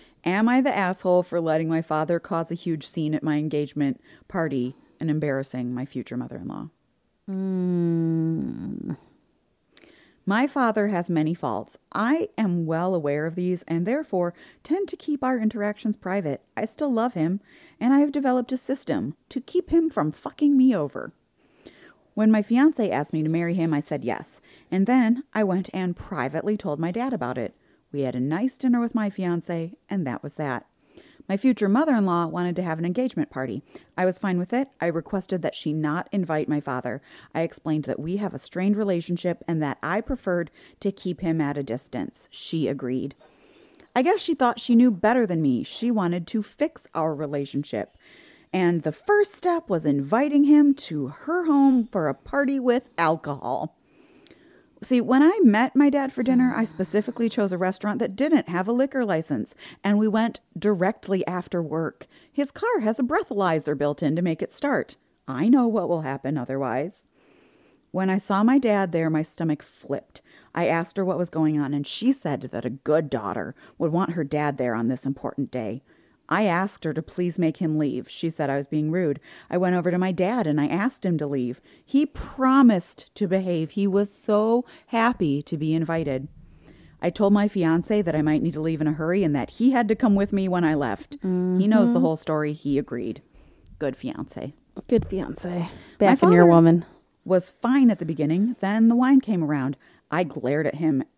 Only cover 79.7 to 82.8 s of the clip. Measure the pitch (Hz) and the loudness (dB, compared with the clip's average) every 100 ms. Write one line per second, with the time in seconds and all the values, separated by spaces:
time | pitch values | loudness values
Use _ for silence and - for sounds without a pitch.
79.7 | 180 175 180 185 180 185 196 151 147 147 | 0 0 0 -2 0 0 0 0 0 0
80.7 | 175 240 - 190 160 143 139 123 123 _ | 0 -2 -2 -2 -2 -2 -2 -4 -6 _
81.7 | - _ 277 294 - - - 262 269 247 | -20 _ 0 0 -4 -14 -2 4 8 8
82.7 | 185 | 6